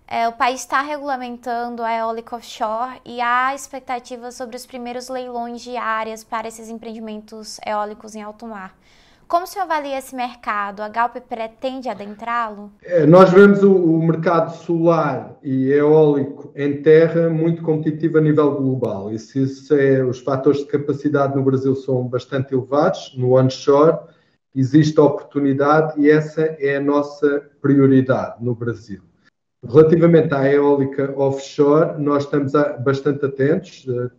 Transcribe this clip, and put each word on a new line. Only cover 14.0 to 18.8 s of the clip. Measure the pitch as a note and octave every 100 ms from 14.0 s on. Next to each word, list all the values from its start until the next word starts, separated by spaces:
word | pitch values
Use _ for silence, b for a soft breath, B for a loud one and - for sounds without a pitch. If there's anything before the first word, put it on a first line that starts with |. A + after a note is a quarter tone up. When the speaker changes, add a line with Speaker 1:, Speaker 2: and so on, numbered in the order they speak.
Speaker 2:
mercado | D#3+ D#3+ F#3 E3 D#3+ -
solar | - E3+ E3+ E3 D3 B2+ - -
e | C#3+ C3 C3
eólico | C#3+ D3 D#3 D3+ C#3+ B2+ - - -
em | C#3+ C#3+
terra | D#3 D#3 E3 E3 E3
muito | D#3+ E3 E3
competitivo | - D#3 D#3 D3+ E3 D3+
a |
nível | D#3 D3+ D3
global. | C3+ C3+ B2+